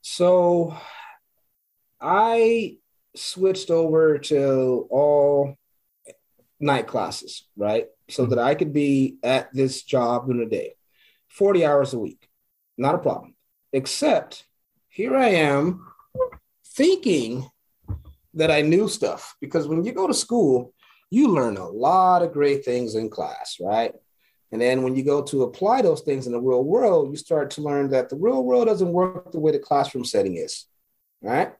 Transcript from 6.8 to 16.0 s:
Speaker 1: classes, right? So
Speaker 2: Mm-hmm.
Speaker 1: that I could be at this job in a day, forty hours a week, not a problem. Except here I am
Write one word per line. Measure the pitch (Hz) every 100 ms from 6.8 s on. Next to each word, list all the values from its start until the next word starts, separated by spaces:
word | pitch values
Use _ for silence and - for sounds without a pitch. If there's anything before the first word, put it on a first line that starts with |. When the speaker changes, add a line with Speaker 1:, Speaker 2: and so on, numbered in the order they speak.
| 110
Speaker 1:
classes, | 123 87 - - - _ -
right? | 104 113 - _ _
So | -
Speaker 2:
Mm-hmm. | 123
Speaker 1:
that | 120
I | 123 151
could | 151
be | 147 143 139 131 -
at | 120 131 -
this | 131 135 135
job | - 131 120 120 127
in | 120
a | 113
day, | - - - _ _ _ _ _
forty | - 202 190 156
hours | 143 135
a | 123
week, | 104 - _ _ _ _ _ -
not | 135 175
a |
problem. | 143 - - _ _ _ _
Except | 135 135 - 302 214 - - _ _ _ _ _
here | - 233 262
I | 247
am | 180 151 139 160 180 - -